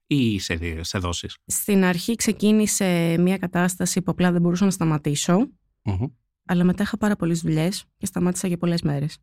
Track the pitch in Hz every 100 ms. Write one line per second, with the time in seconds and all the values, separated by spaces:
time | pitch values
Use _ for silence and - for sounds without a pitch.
0 | _ 147 117 98 - 80 85 80 82 104
1 | 87 85 - - - - - 196 185 175
2 | 202 226 - 208 208 214 208 - 190 175
3 | 165 165 180 190 185 175 180 180 180 -
4 | 175 165 180 175 175 175 196 185 165 151
5 | 151 143 - 180 277 - _ _ - 92
6 | 127 - _ _ - 180 180 180 208 214
7 | 208 202 165 165 165 156 170 208 - _
8 | 196 180 180 180 190 170 175 170 151 143
9 | 147 -